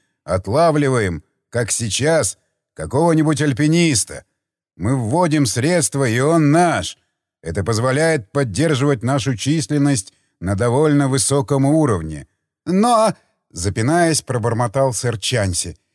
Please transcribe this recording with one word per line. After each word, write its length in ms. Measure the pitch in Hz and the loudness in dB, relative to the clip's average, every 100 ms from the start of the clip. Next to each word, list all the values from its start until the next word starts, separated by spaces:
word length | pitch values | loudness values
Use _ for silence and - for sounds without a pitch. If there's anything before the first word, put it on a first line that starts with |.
| _ _ | _ _
отлавливаем, 1000 | - 92 95 110 170 151 139 127 98 80 - _ _ | -6 -4 -2 2 2 2 0 0 -2 -4 -12 _ _
как 220 | 117 117 | -6 -4
сейчас, 680 | - 117 - 147 160 104 - _ _ _ | -4 -4 -2 0 0 0 -6 _ _ _
какого-нибудь 680 | - 78 135 170 160 156 139 | -14 -4 0 2 2 2 0
альпиниста. 840 | 147 120 151 170 170 127 - 73 - _ _ _ _ - | 0 0 2 2 2 0 -4 -10 -16 _ _ _ _ -6
Мы 180 | 95 135 | -4 -2
вводим 500 | 107 160 175 151 135 | 0 0 2 2 0
средства, 640 | 123 143 180 143 139 127 | 0 0 0 0 -2 0
и 120 | 117 | 0
он 300 | 143 165 147 | 2 2 4
наш. 460 | 160 175 113 87 - _ _ _ _ | 4 2 0 -4 -10 _ _ _ _
Это 220 | 82 85 104 | -8 -4 -2
позволяет 680 | 110 131 135 165 156 101 | 0 0 0 0 0 -2
поддерживать 720 | 143 127 90 160 127 143 127 | -4 -2 0 0 2 0 0
нашу 320 | 117 139 139 113 | 0 -2 -2 -2
численность 760 | 135 160 - 147 143 135 - - _ - | -2 -2 0 0 2 0 -4 -16 _ -10
на 160 | 87 101 | -4 -2
довольно 540 | 120 127 156 143 135 | 0 2 2 2 2
высоком 560 | 131 - 139 - 139 139 | 0 0 0 0 0 2
уровне». 640 | 160 143 92 80 73 67 _ _ _ - | 2 2 0 -4 -10 -14 _ _ _ -2
«Но», — 480 | 185 240 226 220 - _ _ _ | 0 2 4 2 -2 _ _ _
запинаясь, 680 | - 98 113 120 170 170 143 | -8 -4 -2 0 2 2 0
пробормотал 720 | - 120 117 110 120 139 135 | -2 -4 -2 -2 -2 0 -2
сэр 240 | - 123 107 | -2 -4 -4
Чанси, 580 | - 123 95 85 87 - _ | -4 -2 -2 -2 -6 -12 _